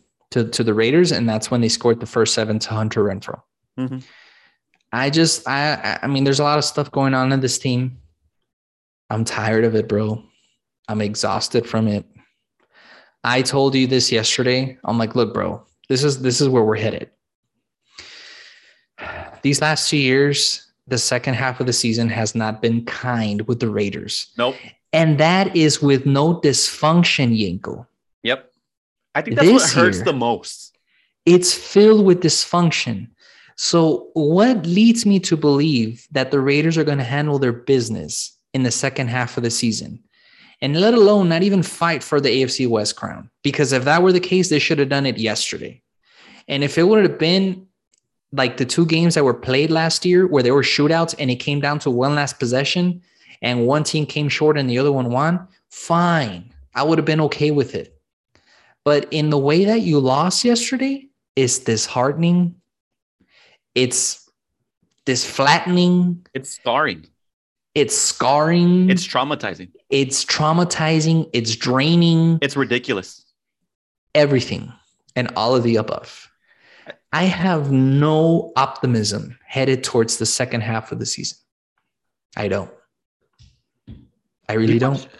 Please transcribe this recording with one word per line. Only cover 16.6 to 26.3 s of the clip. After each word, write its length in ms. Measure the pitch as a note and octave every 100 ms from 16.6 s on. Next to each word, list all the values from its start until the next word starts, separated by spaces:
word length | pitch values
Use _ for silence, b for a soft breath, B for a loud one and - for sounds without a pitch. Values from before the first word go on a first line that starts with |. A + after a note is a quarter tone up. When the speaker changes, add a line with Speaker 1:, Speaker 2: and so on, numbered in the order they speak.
Speaker 1:
we're 120 | G#2+ G#2+
headed." 340 | A2 - - _ _ _ _ _ _ _ _ B B B B B B B B B B - B B B -
These 200 | C#3 C#3+
last 280 | D3+ D3+ -
two 80 | D3+
years, 720 | C3 C3 C#3+ C#3 - - - _ -
the 100 | B2+
second 360 | - B2 C3+
half 260 | A#2 C3 B2
of 60 | B2+
the 80 |
season 360 | A#2+ A#2+ A2+ A#2
has 260 | A2+ A2 A#2
not 260 | A2 A2
been 240 | A#2 A#2 A#2
kind 560 | - B2+ A#2+ G#2+ G#2 A2
with 120 | A#2
the 100 | A#2
Raiders. 640 | G#2 G2+ - - - - -
Speaker 2:
Nope. 180 | B2 C3+ B B _
Speaker 1:
And 240 | D#3+ D#3+ D3
that 380 | D#3+ F#3 F#3 E3+
is 260 | D#3 -
with 240 | C#3+ C3+ C#3
no 340 | C#3 D#3